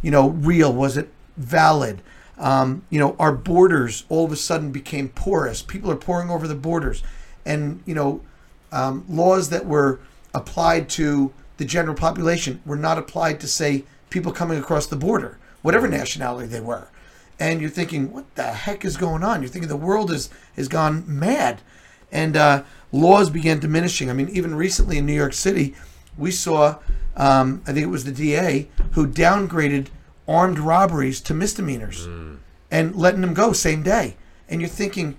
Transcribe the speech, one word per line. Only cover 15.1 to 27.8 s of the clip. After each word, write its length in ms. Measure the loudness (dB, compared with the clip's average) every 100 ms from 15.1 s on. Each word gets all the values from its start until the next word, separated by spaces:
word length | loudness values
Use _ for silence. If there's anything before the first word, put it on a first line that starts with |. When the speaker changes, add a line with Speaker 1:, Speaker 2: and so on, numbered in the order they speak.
| 0 -2 -14 -20 -6
Speaker 1:
whatever 260 | 0 2 2
nationality 600 | -2 -4 -6 -6 -6 -8
they 120 | -10
were. 280 | -8 -10 -10 -20 -20 -20 _ -6
And 220 | -2 -2
you're 80 | -4
thinking, 420 | -4 -4 -4 -4
"What 220 | -6 -16 -8
the 80 |
heck 400 | -6 -6 -6 -4
is 140 | -6 -4
going 260 | -4 -2
on?" 180 | -2 -2
You're 80 | -4
thinking 200 | -8 -6
the 60 | -4
world 340 | 0 0 0
is, 180 | -4 -6 -14 -20 -10
has 120 | -4
gone 360 | 0 0 0 -4
mad. 540 | -2 0 2 0 -2 -14 -20 -20 _ _
And, 260 | -4 0 4
uh, 260 | 6 4 0 -20 -4
laws 380 | 2 6 8 6
began 300 | 2 0 0
diminishing. 500 | 2 0 0 -2 -4
I 40 |
mean, 160 | -2 -2
even 260 | -2 -4 -2
recently 420 | -2 2 2 2
in 80 | 0
New 80 |
York 200 | 0 0
City, 420 | 0 0 2 -2 -4 -20 -20 -20 -8
we 140 | -4
saw, 460 | -4 0 4 4 2 -4 -2 -2 0
um, 440 | 4 6 4 -2 -4
I 60 |
think 100 | -4